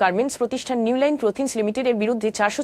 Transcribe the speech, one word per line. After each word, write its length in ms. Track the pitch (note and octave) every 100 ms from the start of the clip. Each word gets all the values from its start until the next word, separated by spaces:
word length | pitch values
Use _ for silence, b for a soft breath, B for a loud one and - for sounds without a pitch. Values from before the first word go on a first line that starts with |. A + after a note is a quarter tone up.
গার্মেন্টস 320 | F#3+ F#3 C4+ -
প্রতিষ্ঠান 360 | A#3 B3+ - B3 A3+
নিউ 120 | B3+
লাইন 140 | C#4+ D4+
ক্লোথিংস 300 | A3 G3+ C4+ A3+
লিমিটেডের 360 | G#3 G#3+ B3+ A3+
বিরুদ্ধে 280 | G#3+ A#3 G#3+ G#3+
চারশো 240 | G#3 -